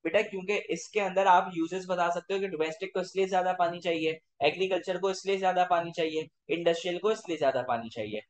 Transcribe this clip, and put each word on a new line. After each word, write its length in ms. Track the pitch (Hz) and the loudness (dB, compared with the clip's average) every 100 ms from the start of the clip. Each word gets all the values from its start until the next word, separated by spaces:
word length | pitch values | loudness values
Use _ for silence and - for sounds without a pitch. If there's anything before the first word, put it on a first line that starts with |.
बेटा 180 | 165 185 | 2 0
क्योंकि 360 | 220 190 185 202 | 0 -6 -4 -4
इसके 420 | - 170 - 208 | -2 -6 -4 -2
अंदर 280 | 190 185 196 | 0 2 6
आप 240 | 180 185 | 6 6
यूजेस 320 | 170 165 185 180 | -4 -4 -4 -4
बता 200 | 175 175 | 0 0
सकते 240 | 175 - | 0 -2
हो 60 | 196 | -4
कि 80 | 196 | -4
domestic 420 | 156 156 156 185 | -2 -2 -2 -6
को 80 | 196 | -4
इसलिए 260 | 180 190 190 | -4 -2 0
ज्यादा 260 | 185 180 | 2 0
पानी 260 | 180 170 175 | 2 0 0
चाहिए, 400 | 175 165 156 156 _ _ 143 | -2 0 0 -4 _ _ 0
agriculture 520 | 165 190 180 170 175 | 2 0 0 -2 -2
को 140 | 190 | -2
इसलिए 260 | 190 190 196 | -2 -2 0
ज्यादा 260 | 185 180 | 2 2
पानी 280 | 180 175 170 | 2 2 0
चाहिए, 360 | 170 160 156 160 _ - | -4 -2 -2 -6 _ -4
industrial 440 | 170 170 170 180 175 | 0 2 2 -2 -2
को 140 | 196 | 0
इसलिए 260 | 214 - 160 | -2 -4 0
ज्यादा 240 | 143 131 | 2 2
पानी 280 | 123 120 113 | -2 -4 -4
चाहिए। 320 | 117 107 107 - | -8 -6 -8 -10